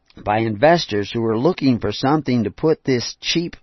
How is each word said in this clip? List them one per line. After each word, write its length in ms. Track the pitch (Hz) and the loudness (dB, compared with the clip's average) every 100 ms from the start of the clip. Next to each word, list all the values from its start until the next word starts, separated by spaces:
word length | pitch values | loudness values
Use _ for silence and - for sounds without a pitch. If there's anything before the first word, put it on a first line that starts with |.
| _ - | _ -10
by 140 | 104 107 | -2 0
investors 720 | 113 104 143 170 - 104 101 | 0 2 4 4 2 -4 -4
who 120 | 120 | -2
are 140 | 113 110 | -2 0
looking 400 | 143 180 139 117 | 0 2 0 0
for 140 | 107 | -2
something 520 | 104 131 156 143 123 | -2 0 0 0 0
to 60 | 101 | -2
put 340 | - 156 156 | -2 0 0
this 320 | - 123 - - | 0 -2 -2 -8
cheap 360 | - 165 170 - | -6 -4 -4 -8